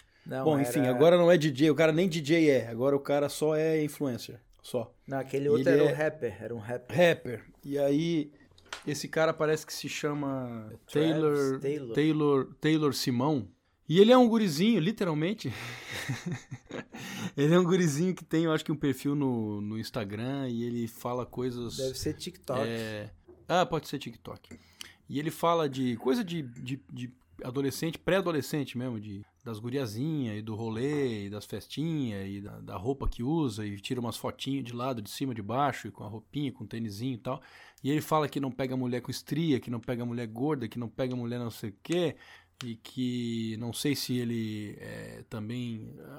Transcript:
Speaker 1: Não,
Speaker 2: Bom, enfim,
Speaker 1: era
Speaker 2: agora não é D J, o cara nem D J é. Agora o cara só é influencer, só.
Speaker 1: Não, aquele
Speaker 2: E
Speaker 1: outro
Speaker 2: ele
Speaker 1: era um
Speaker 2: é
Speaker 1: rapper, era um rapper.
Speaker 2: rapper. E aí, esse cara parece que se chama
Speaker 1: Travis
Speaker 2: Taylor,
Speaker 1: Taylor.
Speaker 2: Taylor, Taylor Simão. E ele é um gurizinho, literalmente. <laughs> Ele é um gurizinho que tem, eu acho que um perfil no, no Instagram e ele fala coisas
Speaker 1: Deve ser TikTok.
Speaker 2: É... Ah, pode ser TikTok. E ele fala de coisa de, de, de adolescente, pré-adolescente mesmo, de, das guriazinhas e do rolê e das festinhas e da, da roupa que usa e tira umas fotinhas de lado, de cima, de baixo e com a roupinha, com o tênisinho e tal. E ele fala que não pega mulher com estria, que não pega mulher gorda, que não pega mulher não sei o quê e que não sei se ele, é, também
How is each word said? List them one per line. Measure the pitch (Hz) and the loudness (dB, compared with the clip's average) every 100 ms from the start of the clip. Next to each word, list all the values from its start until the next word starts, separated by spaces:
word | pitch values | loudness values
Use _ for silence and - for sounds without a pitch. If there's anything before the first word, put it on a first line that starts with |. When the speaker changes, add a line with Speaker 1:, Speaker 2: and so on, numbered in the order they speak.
| _ _ - | _ _ -10
Speaker 1:
Não, | 131 | -2
Speaker 2:
Bom, | 143 147 | 2 2
enfim, | 135 151 | 2 2
Speaker 1:
era | 127 | 2
Speaker 2:
agora | 127 160 180 | 6 8 8
não | 170 | 8
é | 180 | 6
D | 151 | 4
J, | 123 156 | 4 4
o | 139 | 6
cara | 160 | 4
nem | 156 190 | 4 2
D | 165 | 0
J | 139 170 156 | 2 6 6
é. | 131 113 | 6 2
Agora | 113 135 139 | 0 2 2
o | |
cara | 143 143 143 | 2 2 0
só | - 151 156 | 0 0 2
é | 160 160 | 2 2
influencer, | 151 - 143 113 - 117 - _ | 0 -2 -4 -4 -8 -16 -20 _
só. | - 123 113 - - | -6 -6 -6 -10 -6
Speaker 1:
Não, | 135 | -6
aquele | 131 139 143 | -2 0 2
Speaker 2:
E | |
Speaker 1:
outro | 139 131 | 4 6
Speaker 2:
ele | 143 | 6
Speaker 1:
era | 151 | 6
um | |
Speaker 2:
é | |
Speaker 1:
rapper, | 143 156 - 120 95 | 4 0 -2 -6 -6
era | 110 | -8
um | 117 | -8
rapper. | 107 123 - 127 | -6 -8 -2 4
Speaker 2:
rapper. | 180 - - 117 - - | 6 4 -2 -10 -12 -18
E | 147 139 | -8 0
aí, | 143 143 170 165 143 - - _ - - - | 2 2 2 0 -2 -8 -20 _ -18 -10 -6
esse | 147 - | -6 -4
cara | 160 160 | 2 2
parece | 156 156 156 - | 2 0 0 -2
que | |
se | - 139 | -10 -8
chama | - 151 147 139 135 123 117 110 110 - | -4 -4 -2 -2 -4 -6 -8 -12 -16 -4
Speaker 1:
Travis | 147 160 | 2 2
Speaker 2:
Taylor, | 160 156 143 135 131 | 4 2 4 2 0
Speaker 1:
Taylor. | 131 147 123 | -2 -4 -2
Speaker 2:
Taylor, | 113 156 156 147 139 131 - | 2 4 4 4 4 2 -2
Taylor | 151 156 147 | 2 4 4
Simão. | 120 - 120 139 147 98 - _ _ - | 2 0 2 2 2 -2 -12 _ _ 2
E | 165 | 8
ele | 214 | 10
é | 254 | 10
um | 240 | 8
gurizinho, | 226 208 143 208 220 | 6 2 4 4 4
literalmente. | 160 220 185 151 165 214 135 | 2 0 0 0 0 -2 -6
<laughs> | 104 - - - - - 127 175 139 - 127 - - - - - - - - | -8 -10 -12 -12 -8 -6 -6 -6 -8 -10 -16 -12 -14 -12 -14 -12 -8 -6 2
Ele | 147 175 | 6 6
é | |
um | |
gurizinho | 180 185 175 139 180 | 6 4 4 2 0
que | 175 | -2
tem, | - 160 | -2 0
eu | 165 | 2
acho | 156 | 2
que | - | 0
um | 151 | -2
perfil | 147 127 143 147 | 0 0 0 0
no, | 135 120 107 104 | 2 0 -2 -4
no | 104 110 | -4 -6
Instagram | 110 127 98 104 123 139 131 | -6 -6 -6 -4 -4 -4 -4
e | 117 | -4
ele | 120 120 113 | -2 -2 -4
fala | - 120 123 117 | -6 -6 -4 -4
coisas | - 127 120 117 139 | -4 -4 -4 -6 -4
Speaker 1:
Deve | 131 127 | -6 -4
ser | 156 | -4
TikTok. | - - - - 127 117 | -6 -10 -10 -4 -2 -2
Speaker 2:
É... | 113 110 107 107 - - - - | -2 -6 -6 -10 -14 -20 -16 0
Ah, | 170 170 | 2 2
pode | 156 - | -2 -4
ser | 143 | -8
TikTok. | - 117 - - - - _ - - - - | -8 -12 -14 -16 -16 -20 _ -20 -20 -20 -8
E | 131 | -6
ele | 156 | -4
fala | 156 170 170 151 | 0 2 4 2
de | 131 127 117 | 0 -2 0
coisa | - 247 | 0 0
de, | 185 170 | 0 -6
de, | 131 123 127 135 - | -6 -10 -8 -8 -10
de | 127 120 - _ - | -12 -12 -14 _ -12
adolescente, | 131 127 139 131 160 151 | -6 -2 -2 -2 -4 -2
pré-adolescente | - 190 180 156 - 156 131 117 | 2 2 2 0 -2 -2 -4 -4
mesmo, | 127 113 | -6 -6
de, | 104 98 104 _ | -8 -12 -14 _
das | 120 107 | -10 -8
guriazinhas | 120 139 123 107 151 156 120 104 | -4 -4 -4 -2 -2 -2 -2 -4
e | |
do | 107 107 | -6 -6
rolê | 113 110 135 151 135 110 101 | -4 -2 -2 0 0 -2 -6
e | |
das | 104 - | -8 -8
festinhas | 107 - - 160 156 123 101 98 | -10 -8 -6 -2 -2 -2 -4 -6
e | 101 | -8
da, | 101 110 | -10 -12
da | 110 101 | -12 -6
roupa | 107 139 110 | -4 -2 -2
que | - | -2
usa | 120 165 139 107 104 | -2 0 0 -2 -6
e | 101 | -8
tira | - 123 | -6 -4
umas | 117 - | -4 -4
fotinhas | 123 - 135 139 120 | -8 -6 -6 -6 -6
de | |
lado, | 120 131 120 | -6 -6 -6
de | 104 | -8
cima, | - 135 | -6 -6
de | 113 | -6
baixo | 101 123 143 120 107 | -4 0 0 -2 -8
e | |
com | - | -12
a | 104 | -12
roupinha, | 110 - 143 143 | -12 -10 -6 -4
com | - | -6
o | 107 | -10
tênisinho | 117 113 101 127 120 | -8 -8 -6 -6 -6
e | |
tal. | 123 139 - - - - | -6 -8 -10 -20 -20 -6
E | 131 | -2
ele | 151 | -2
fala | 147 156 143 | 2 0 0
que | 143 | -2
não | 139 | -4
pega | 123 135 131 | -4 -4 -2
mulher | 123 123 | -2 -4
com | 120 | -6
estria, | 127 - 151 165 123 | -10 -4 -2 2 2
que | - | 0
não | 120 | -6
pega | 120 120 120 | -4 -4 -4
mulher | 120 117 | -4 -6
gorda, | 113 143 151 113 | -4 -2 -2 -4
que | 120 | -6
não | 117 | -8
pega | - 131 123 | -4 -4 -2
mulher | 117 123 | -4 -4
não | 117 | -6
sei | - 110 | -8 -10
o | - | -10
quê | - 175 160 - - - _ - 123 | -2 0 0 -2 -12 -20 _ -14 -12
e | 113 | -12
que | - - 127 123 120 113 113 110 | -10 -4 -2 -2 -2 -2 -4 -4
não | 120 | -6
sei | 110 151 135 | -2 -2 -2
se | - 123 | -2 -2
ele, | 120 117 110 107 104 - | 0 -2 -2 -6 -8 -10
é, | 104 110 107 113 110 | -12 -12 -12 -14 -12
também | 113 107 123 120 110 117 139 - | -10 -8 -6 -6 -8 -10 -16 -16